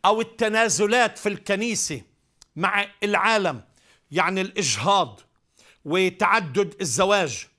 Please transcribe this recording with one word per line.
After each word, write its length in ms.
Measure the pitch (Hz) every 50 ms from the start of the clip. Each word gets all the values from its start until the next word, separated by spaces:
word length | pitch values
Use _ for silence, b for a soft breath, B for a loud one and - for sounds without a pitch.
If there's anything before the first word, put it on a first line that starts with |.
| -
أو 160 | 190 214 220
التنازلات 960 | 226 226 - - 233 220 214 220 226 220 - - 214 208 220 254 240 214 - -
في 100 | - 208
الكنيسة 720 | 202 - - - 202 190 220 240 220 - - - 156 120 98 _ _ _ _ _ _ _ - _ _
مع 300 | 156 175 190 190 202 202 202 - _ -
العالم، 600 | 202 202 180 185 214 226 214 190 170 139 113 - _ _ b b b b b b b
يعني، 300 | 143 170 175 170 190 190
الإجهاض 800 | 190 196 - 208 190 131 110 - 110 180 202 196 170 120 104 - _ _ _ _ _ _ b b b b b b b
وتعدد 920 | 147 156 185 190 185 180 - 214 - 196 226 190 151 127 202 202 170 - -
الزواج 680 | 196 147 117 117 190 190 208 202 180 147 117 - - _ _